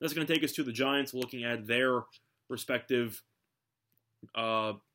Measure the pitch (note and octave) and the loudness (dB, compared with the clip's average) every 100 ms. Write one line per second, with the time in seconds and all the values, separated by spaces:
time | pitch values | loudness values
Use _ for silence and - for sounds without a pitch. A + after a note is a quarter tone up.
0 | D#3 D#3 D#3 E3 C#3+ - C3+ A2+ C3+ C#3+ | -4 -2 2 2 2 0 -4 0 2 2
1 | C3+ B2+ B2 B2+ A#2+ A#2 G#2+ A#2+ C3 B2 | 0 -4 -4 -4 -4 -4 0 2 4 2
2 | A#2 - _ _ _ B2+ - B2 - B2 | -2 -16 _ _ _ -8 -2 -2 2 2
3 | A#2 - - _ _ _ _ _ _ _ | 2 -4 -16 _ _ _ _ _ _ _
4 | _ _ - A2 A2+ A2 A2 G#2 _ | _ _ -8 -2 2 2 2 -2 _